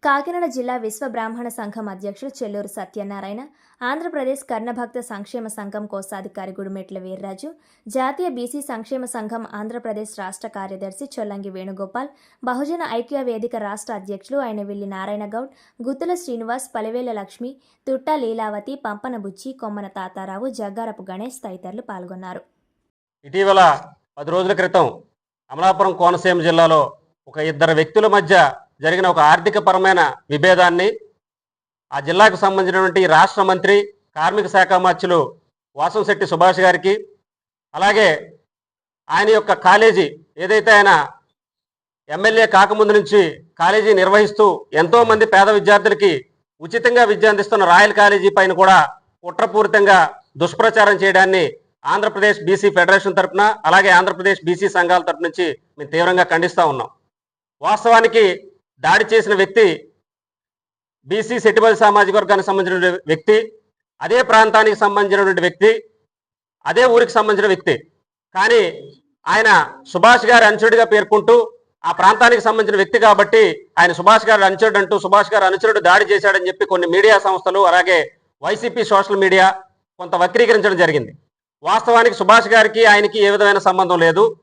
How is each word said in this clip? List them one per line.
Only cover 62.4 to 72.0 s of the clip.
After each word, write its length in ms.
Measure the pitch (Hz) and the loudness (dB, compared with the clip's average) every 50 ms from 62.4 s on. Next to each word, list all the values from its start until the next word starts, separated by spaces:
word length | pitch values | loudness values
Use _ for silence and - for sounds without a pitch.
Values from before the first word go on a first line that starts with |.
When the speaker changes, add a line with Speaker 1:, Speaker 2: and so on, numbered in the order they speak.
| 185 - | 0 -2
Speaker 2:
సంబంధించిన 420 | 196 190 190 175 185 185 175 180 175 185 - 147 | -2 -2 -2 -2 -2 0 0 0 -2 -2 -4 -4
వ్యక్తి, 300 | 160 160 - - 214 220 226 220 - - _ _ _ _ _ _ _ _ | -4 -4 2 2 2 2 2 -4 -12 -20 _ _ _ _ _ _ _ _
అదే 220 | - 170 226 247 233 | -6 -2 0 0 0
ప్రాంతానికి 520 | - 226 220 220 220 214 220 214 214 208 | 4 4 4 4 6 4 2 2 2 0
సంబంధించినటువంటి 680 | 208 220 202 202 208 202 202 190 202 202 190 190 175 | 0 -2 0 0 0 0 0 2 0 2 0 0 0
వ్యక్తి, 300 | 170 180 175 _ 196 220 226 220 - _ _ _ _ _ _ _ _ _ _ _ _ _ _ _ _ | -2 -4 -2 _ 2 2 2 2 -4 _ _ _ _ _ _ _ _ _ _ _ _ _ _ _ _
అదే 180 | 139 170 208 247 | -4 0 2 2
ఊరికి 260 | 254 233 233 240 - | 4 4 4 2 2
సంబంధించిన 360 | - 233 208 214 208 196 202 214 | 0 -2 0 0 0 0 0 0
వ్యక్తి. 280 | 190 180 - 180 143 113 - _ _ _ _ _ _ _ _ _ _ | -2 -2 -2 -4 -4 -4 -6 _ _ _ _ _ _ _ _ _ _
కానీ 260 | 185 196 220 240 233 202 170 - - 135 139 - _ _ _ _ _ _ | -2 0 2 2 2 2 0 -4 -10 -20 -20 -20 _ _ _ _ _ _
ఆయన 240 | - 180 208 220 220 202 170 147 127 - - - - | -2 -2 0 4 4 4 4 2 0 -8 -20 -20 -8
సుభాష్ 380 | - 180 180 226 240 247 233 | -4 2 6 6 6 6 4
గారి 200 | 220 247 233 226 | 4 4 6 6
అనుచరుడిగా 380 | 208 214 214 214 226 233 226 226 | 4 2 2 2 2 4 4 4
పేర్కొంటూ, 520 | 220 214 208 208 208 214 208 202 - 233 240 226 - - _ _ _ _ _ - | 4 2 0 2 2 0 0 4 4 4 4 4 0 -8 _ _ _ _ _ -6
ఆ 60 | 165 | -6
ప్రాంతానికి 500 | 175 - | -2 2